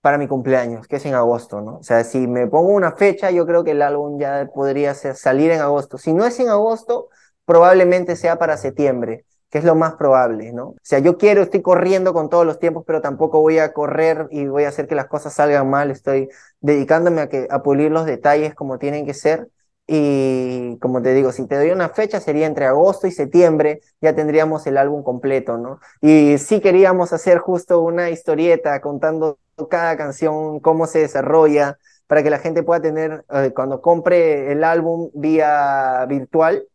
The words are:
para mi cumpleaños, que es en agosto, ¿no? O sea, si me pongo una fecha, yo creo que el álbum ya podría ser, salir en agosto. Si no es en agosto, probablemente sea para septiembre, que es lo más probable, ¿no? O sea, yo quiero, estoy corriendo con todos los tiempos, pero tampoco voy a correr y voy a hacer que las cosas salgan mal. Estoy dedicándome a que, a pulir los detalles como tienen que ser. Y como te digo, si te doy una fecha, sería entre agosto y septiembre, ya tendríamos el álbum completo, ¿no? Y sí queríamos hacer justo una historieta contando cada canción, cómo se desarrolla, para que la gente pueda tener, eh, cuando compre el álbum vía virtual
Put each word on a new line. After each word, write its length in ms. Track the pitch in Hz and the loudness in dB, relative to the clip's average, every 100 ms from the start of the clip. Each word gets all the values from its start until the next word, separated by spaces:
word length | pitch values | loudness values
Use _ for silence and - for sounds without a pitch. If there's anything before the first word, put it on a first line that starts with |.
para 180 | 143 147 | 0 0
mi 80 | 139 | -4
cumpleaños, 600 | 135 127 131 120 113 - | -6 -2 -2 -2 -10 -10
que 100 | 143 | -8
es 80 | 147 | -4
en 80 | |
agosto, 460 | 131 120 117 - 101 | 0 0 -2 -6 -14
¿no? 180 | 107 - | -12 -16
O 40 | |
sea, 200 | - 117 | -2 -2
si 240 | 117 135 123 | 0 -4 -2
me 180 | 123 | -2
pongo 240 | 120 151 180 | 0 0 2
una 220 | 202 175 | 2 0
fecha, 400 | - 202 190 196 | 2 0 0 -2
yo 160 | 175 165 | 0 2
creo 160 | 170 | 0
que 80 | 165 | 0
el 100 | 147 | 0
álbum 380 | 143 143 147 143 | 0 -2 -6 -6
ya 280 | 139 139 139 | -6 -6 -6
podría 400 | 139 139 135 143 | -4 -4 -2 -4
ser, 220 | 139 143 | -4 -10
salir 340 | 127 139 135 160 | -4 0 2 2
en 100 | 165 | 2
agosto. 380 | 147 147 - 131 | 0 -2 -4 -8
Si 160 | - | -2
no 100 | 165 | 0
es 140 | 240 240 | 0 -2
en 100 | 240 | 0
agosto, 600 | 208 220 220 - 240 - _ _ _ | 2 0 -2 -4 -6 -8 _ _ _
probablemente 720 | - 170 175 185 180 180 175 | 4 6 8 6 4 2 -2
sea 220 | 165 170 165 | -4 -2 -2
para 200 | 175 151 | -2 -2
septiembre, 680 | 135 139 143 123 113 113 _ _ _ | -6 -2 -2 -2 -6 -10 _ _ _
que 80 | 151 | 0
es 60 | |
lo 100 | 170 | 2
más 220 | 160 160 | 2 0
probable, 580 | 160 143 131 123 110 113 | 0 2 4 2 -4 -10
¿no? 140 | 120 135 | -14 -14
O 80 | - | -18
sea, 160 | - 139 | -2 2
yo 180 | 156 175 | 2 4
quiero, 240 | 208 202 | 4 4
estoy 220 | 185 196 | 2 0
corriendo 500 | 180 180 185 190 185 | 2 2 2 0 0
con 160 | 170 151 | -2 0
todos 160 | 175 | 2
los 140 | 165 156 | 2 0
tiempos, 240 | 170 160 | -4 -4
pero 160 | - 160 | -4 -4
tampoco 400 | 151 139 156 156 | -4 -4 0 2
voy 160 | 156 160 | 4 2
a 160 | 156 | 0
correr 540 | 151 147 143 160 156 151 | -2 -4 0 0 0 -6
y 160 | 151 | -8
voy 200 | 139 143 | -4 -2
a 40 | 147 | -2
hacer 180 | 139 143 | -4 -6
que 60 | |
las 140 | 147 135 | -6 -4
cosas 260 | 151 151 | -8 -6
salgan 340 | - 147 143 135 | 0 2 2 2
mal. 220 | 139 143 | 0 -2
Estoy 400 | 135 - 135 135 - _ _ | -4 -2 -2 -4 -14 _ _
dedicándome 600 | 143 147 135 156 175 160 | 0 0 2 2 2 0
a 60 | 143 | -2
que, 200 | 139 123 | -6 -4
a 140 | 139 | -4
pulir 280 | 139 139 151 | 0 0 2
los 140 | 160 | 0
detalles 480 | 160 127 147 147 151 | -2 -2 0 2 -2
como 240 | - 139 131 | -8 -10 -6
tienen 300 | 143 147 143 | -6 -6 -8
que 80 | |
ser. 320 | 139 151 165 240 _ _ _ - | -4 -2 -2 -6 _ _ _ -4
Y 840 | 156 147 139 135 131 127 127 123 117 | -2 0 0 0 -2 -4 -6 -10 -6
como 240 | 131 127 | -4 0
te 140 | 123 | 2
digo, 160 | 131 135 | 2 0
si 160 | 123 120 | -4 -6
te 100 | 139 | 0
doy 140 | 156 | 0
una 180 | 185 165 | 0 -2
fecha, 300 | - 214 208 | -2 -4 -4
sería 260 | - 147 | -4 -2
entre 220 | 156 156 135 | -2 0 0
agosto 400 | 139 185 190 190 | 4 2 2 -6
y 40 | |
septiembre, 680 | 175 143 175 175 156 151 151 _ _ | -4 0 4 4 4 0 -2 _ _
ya 120 | 156 | 0
tendríamos 520 | 151 151 151 156 156 143 | 0 0 0 0 -2 -2
el 100 | 135 | 0
álbum 240 | 139 147 | 0 -2
completo, 560 | 139 123 135 135 127 117 | -6 -4 -2 -2 -4 -8
¿no? 220 | 123 135 _ _ | -8 -14 _ _
Y 380 | 151 156 147 143 | 4 6 6 2
sí 240 | 147 214 | 0 0
queríamos 500 | 196 180 190 185 170 | 4 4 4 4 -2
hacer 280 | 165 - 175 | -2 2 2
justo 420 | 175 175 - 170 | 2 -4 0 0
una 300 | 165 170 175 | 2 -2 -4
historieta 680 | 165 - 151 170 165 160 143 | -4 -4 0 2 2 0 -4
contando 580 | 147 143 156 160 156 143 _ - 156 | -6 -4 -4 -2 -4 -6 _ -16 -6
cada 300 | 175 170 156 | -2 -2 -4
canción, 640 | 147 135 160 156 156 151 | -8 -4 -4 -4 -8 -4
cómo 260 | 165 160 | -2 0
se 140 | 160 160 | -2 0
desarrolla, 800 | 147 180 135 160 156 147 143 143 _ _ | -2 -2 0 4 4 4 0 -4 _ _
para 160 | _ 151 | _ 0
que 80 | 147 | 2
la 80 | 143 | -2
gente 240 | 165 165 | -2 -4
pueda 180 | 160 170 | -2 -2
tener, 460 | 160 156 156 156 _ | -2 -4 -6 -8 _
eh, 180 | 143 135 | -4 -2
cuando 260 | 135 135 135 | -4 -6 -2
compre 680 | 170 170 170 175 165 143 135 | 0 2 2 2 2 0 -2
el 120 | 143 | -2
álbum 460 | 160 170 165 170 170 | 0 0 -2 -6 -8
vía 880 | 143 151 156 151 147 143 135 135 127 127 | -6 0 2 2 0 0 -2 -2 -2 -2
virtual 600 | 139 127 160 160 202 - | -6 -2 0 2 0 -6